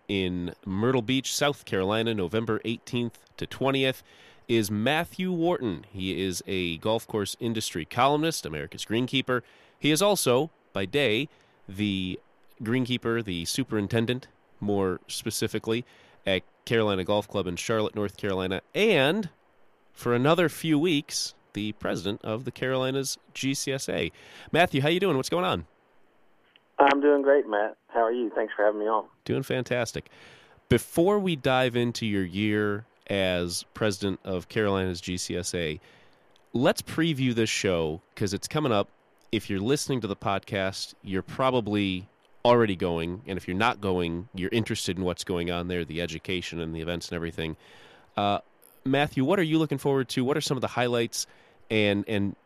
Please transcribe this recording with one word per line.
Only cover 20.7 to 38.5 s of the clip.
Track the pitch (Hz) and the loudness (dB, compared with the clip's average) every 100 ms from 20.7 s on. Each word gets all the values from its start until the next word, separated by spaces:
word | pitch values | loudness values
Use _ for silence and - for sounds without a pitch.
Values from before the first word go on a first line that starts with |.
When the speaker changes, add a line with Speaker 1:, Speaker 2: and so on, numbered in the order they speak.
| 147 | 2
Speaker 1:
weeks, | 180 147 - - - - _ | 4 0 -2 -6 -6 -10 _
the | 104 107 | -6 -6
president | 107 92 107 90 104 | -4 -4 -4 -4 -6
of | 110 110 | -4 -6
the | 127 | -6
Carolinas | - 131 131 131 135 131 - _ | -6 -2 0 0 -2 -4 -8 _
G | - 127 | -6 -4
C | 139 - | -2 -4
S | 135 - | -6 -4
A. | 87 78 - - - - | -4 -4 -6 -20 -20 0
Matthew, | 151 180 139 | 2 4 4
how | 147 | 2
you | 180 | 2
doing? | 196 131 | 2 0
What's | - | 0
going | 170 | -2
on? | 180 95 80 _ _ _ _ _ _ _ _ _ _ - | 0 -2 -6 _ _ _ _ _ _ _ _ _ _ 4
Speaker 2:
I'm | 143 139 | 6 6
doing | 143 143 | 4 6
great, | 139 143 110 | 6 4 4
Matt. | 104 104 - _ | 0 -2 -6 _
How | 123 | 0
are | 113 | 0
you? | 123 110 | 0 -2
Thanks | - 110 - | -2 -4 0
for | |
having | 104 107 | 2 2
me | 107 | 0
on. | 110 - _ | 0 -2 _
Speaker 1:
Doing | - 127 | -4 -4
fantastic. | 131 127 120 123 117 - - - - - - _ - | -2 -4 -2 -2 -2 -6 -10 -18 -20 -20 -20 _ 2
Before | 120 - - 175 208 | 2 2 2 4 4
we | 190 151 | 2 0
dive | 135 127 127 120 | 2 4 4 2
into | 120 - | 0 0
your | 113 101 | 0 0
year | 92 95 107 107 104 104 113 _ - | 0 0 2 2 0 -2 -8 _ -2
as | 101 92 90 87 85 - | 0 2 2 -2 -4 -8
president | - 110 98 101 92 | -2 0 0 -2 -2
of | - 90 - | -4 -4 -2
Carolinas | 110 104 98 92 87 | 0 2 2 0 -4
G | - 90 | -6 -6
C | - 87 | -4 -6
S | 87 | -4
A, | 90 80 78 - - - _ _ _ _ | -4 -4 -6 -12 -20 -20 _ _ _ _
let's | 117 156 - | 0 0 0
preview | - - 165 135 131 | -4 0 0 2 2
this | 117 110 | 2 2
show | - 98 87 80 82 - - | 2 2 2 0 -4 -10 -6
'cause | 104 | -4
it's | 98 | -4
coming | - | -4